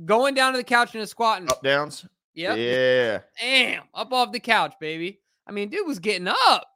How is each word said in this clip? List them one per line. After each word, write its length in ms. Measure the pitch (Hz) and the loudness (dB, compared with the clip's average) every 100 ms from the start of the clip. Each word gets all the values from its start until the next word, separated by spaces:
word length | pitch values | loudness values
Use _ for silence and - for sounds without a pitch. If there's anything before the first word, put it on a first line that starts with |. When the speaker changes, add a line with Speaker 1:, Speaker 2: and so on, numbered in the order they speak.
Speaker 1:
going 300 | 165 220 277 | 0 2 4
down 180 | 262 262 | 2 2
to 40 | 254 | 0
the 60 | - | 0
couch 280 | 240 240 220 | 2 2 -2
and 120 | 208 | -10
squatting. 420 | - 226 196 170 | -2 0 0 -2
Speaker 2:
Up 140 | 131 | -2
downs? 420 | 135 143 151 - - _ _ | 2 0 0 -8 -20 _ _
Speaker 1:
Yep. 240 | - 170 113 | -8 -4 -2
Speaker 2:
Yeah. 600 | 120 127 127 127 117 98 - - | 0 2 4 4 2 -2 -8 -8
Speaker 1:
Damn. 440 | 233 262 233 - - | 0 2 2 -2 -10
Up 180 | - 226 | -12 -4
off 200 | 254 240 | -2 -2
the 60 | 226 | -4
couch, 320 | - 214 156 - | 0 2 2 -4
baby. 400 | 156 160 175 196 _ _ - | -10 -8 -8 -10 _ _ -12
I 40 | |
mean, 180 | 208 208 | -8 -6
dude 180 | 359 359 | -6 -6
was 100 | 196 | -6
getting 280 | 196 185 180 | -4 -4 -2
up. 400 | 370 480 214 - | 2 4 2 0